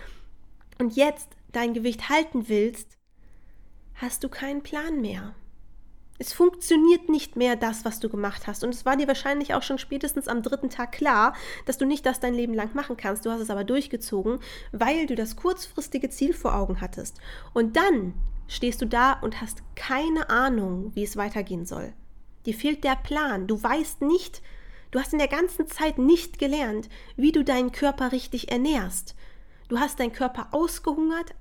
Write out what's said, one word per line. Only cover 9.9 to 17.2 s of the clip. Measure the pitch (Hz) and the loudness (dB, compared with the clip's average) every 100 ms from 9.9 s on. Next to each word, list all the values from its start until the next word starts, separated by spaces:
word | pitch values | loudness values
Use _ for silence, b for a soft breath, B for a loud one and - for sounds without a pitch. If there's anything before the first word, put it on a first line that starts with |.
| 277 285 285 - | -4 -2 -2 -2
am | 240 | -2
dritten | 220 269 254 | 0 -2 -2
Tag | - 240 | -4 -6
klar, | - 294 220 233 - B B | 0 4 6 6 2 B B
dass | - 254 | -6 0
du | |
nicht | 269 285 | 2 2
das | - 254 | 2 0
dein | 247 | 0
Leben | 240 233 | 0 0
lang | 220 214 | 0 -2
machen | 277 277 233 | -4 -4 -4
kannst. | 202 208 | -2 -2
Du | 226 | -2
hast | 226 | -4
es | 220 | -2
aber | 202 | -2
durchgezogen, | 196 269 277 226 - 202 190 165 B B B | 0 0 0 -6 -2 -2 0 -2 B B B
weil | - 247 320 294 | 0 2 2 2
du | |
das | 226 220 - | 0 -2 0
kurzfristige | 349 370 - - - 269 262 | 0 0 -4 -8 -4 -2 -2
Ziel | - 285 | 0 0
vor | 330 - 202 | 2 2 2
Augen | 190 185 | 0 -2
hattest. | 180 - - - | -4 -6 -10 -12